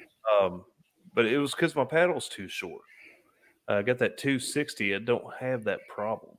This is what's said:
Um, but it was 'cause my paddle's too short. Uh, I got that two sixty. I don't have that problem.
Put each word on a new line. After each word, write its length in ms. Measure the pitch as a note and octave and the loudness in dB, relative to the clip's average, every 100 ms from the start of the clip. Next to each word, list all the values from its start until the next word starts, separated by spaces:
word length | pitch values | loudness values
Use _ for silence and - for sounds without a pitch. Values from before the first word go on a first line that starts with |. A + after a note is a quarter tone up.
| - _ A2+ G#2 | -20 _ 2 4
Um, 240 | F#2+ F2+ - _ _ _ - | 4 0 -12 _ _ _ -6
but 120 | - A2 | 0 2
it 120 | C3+ | 4
was 160 | C#3+ | 0
'cause 200 | - E3+ | 0 0
my 100 | D3+ | 0
paddle's 440 | B2+ D#3+ F3+ D3 - | 2 4 4 2 -4
too 200 | - F#2 | -10 -10
short. 340 | - F2+ D2+ - - - - _ _ _ _ - | -8 -10 -10 -18 -20 -20 -20 _ _ _ _ -2
Uh, 60 | |
I 80 | G#2 | 0
got 160 | G#2 B2+ | 2 2
that 200 | A2+ - | 0 0
two 200 | C#3 C3+ | 0 0
sixty. 560 | B2+ D3 D3 - G2+ | 0 -2 -4 -2 -2
I 40 | G2 | 0
don't 260 | A#2 A#2+ - - | 0 -2 -2 -8
have 260 | B2+ B2+ | -4 -2
that 160 | G#2+ F#2+ - | -2 -4 -6
problem. 480 | - G#2+ G#2+ - | -6 -4 -4 -8